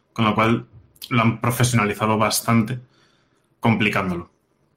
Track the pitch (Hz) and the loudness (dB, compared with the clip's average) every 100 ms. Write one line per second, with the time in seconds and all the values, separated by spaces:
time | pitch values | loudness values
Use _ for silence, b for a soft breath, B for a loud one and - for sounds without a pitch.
0 | _ - 110 107 110 117 - - _ _ | _ -2 0 2 2 0 -4 -20 _ _
1 | - 123 117 117 123 123 120 117 104 101 | -4 0 0 0 -2 0 0 2 0 -2
2 | 110 110 107 - - 117 107 123 b b | -2 0 0 -2 0 0 0 -6 b b
3 | b b b b b _ 120 107 104 101 | b b b b b _ 0 2 2 0
4 | 95 87 87 _ _ _ _ | -2 -6 -10 _ _ _ _